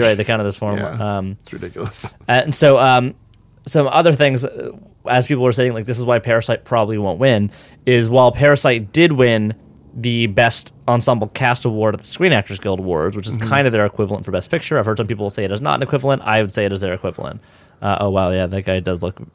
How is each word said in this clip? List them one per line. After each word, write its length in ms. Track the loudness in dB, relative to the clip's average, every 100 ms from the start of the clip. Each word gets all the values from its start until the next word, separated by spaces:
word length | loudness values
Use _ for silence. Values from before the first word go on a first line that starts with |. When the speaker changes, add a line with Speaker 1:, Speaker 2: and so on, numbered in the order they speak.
Speaker 1:
They, 60 | 2
right, 80 |
they 100 | 2
counted 220 | 0 -2 -2
as 120 | -4
foreign. 200 | -6 -4
Speaker 2:
Yeah. 400 | -6 -6 -4 -4
Speaker 1:
Um, 180 | -6 -12
Speaker 2:
It's 120 | -16
ridiculous. 640 | -14 -14 -10 -8 -4 -6 -6 0
Speaker 1:
uh, 40 |
and 220 | 0 2
so, 240 | 4 6 6
um, 360 | 6 4 2 -6 _ -20 _ _ -2
some 200 | 0 2
other 260 | 4 4
things, 320 | 4 4 2
uh, 280 | -4 -8 -12 -14 -20 _ 0
as 200 | 0 2
people 160 | 2
were 80 | 2
saying, 200 | 2 0
like, 120 | -2 -6
this 120 | -4
is 60 |
why 140 | 0 0
Parasite 460 | 2 0 0 -4
probably 340 | -2 0 0 -2
won't 200 | -4 0
win, 320 | 2 2 0 -6 -20 -6 0
is 220 | 2 4
while 200 | 4 4
Parasite 600 | 4 4 4 2 0 0
did 200 | 2 4
win 420 | 4 2 2 0 -6 -14 -20 -20
the 320 | -8 -4 0 0
Best 460 | 2 2 0 -8 -8 0
Ensemble 420 | 0 2 0 -2
Cast 360 | -2 -2 0
Award 300 | -2 -2 -2
at 40 | -2
the 60 | -6
Screen 260 | 0 2
Actors 260 | 2 0 -6
Guild 200 | -4 -4
Awards, 380 | -2 -2 -2 -4
which 100 | -6
is 100 | -6
Speaker 2:
Mm-hmm. 100 | -2
Speaker 1:
kind 180 | 0 2
of 60 |
their 120 | 2 0
equivalent 380 | -2 -4 -6
for 80 | -6
Best 180 | -6 -4
Picture. 280 | -6 -2 -2
I've 80 | -2
heard 120 | -2
some 80 | -4
people 220 | -6 -6
say 140 | -6
it 60 | -6
is 100 | -4
not 140 | -2 -2
an 60 |
equivalent. 400 | -2 -2 0 -2
I 180 | 0 0
would 100 | 0
say 140 | -2 -4
it 60 |
is 100 | -2
their 100 | -6
equivalent. 480 | -6 -8 -8 -10 -12 _ _ _ -8
Uh, 140 | -4 -2
oh, 100 | 0
wow, 200 | 0 0
yeah, 160 | 0 -2
that 160 | -4
guy 160 | -4 -4
does 220 | -2 -4
look 140 | -6 -10 -16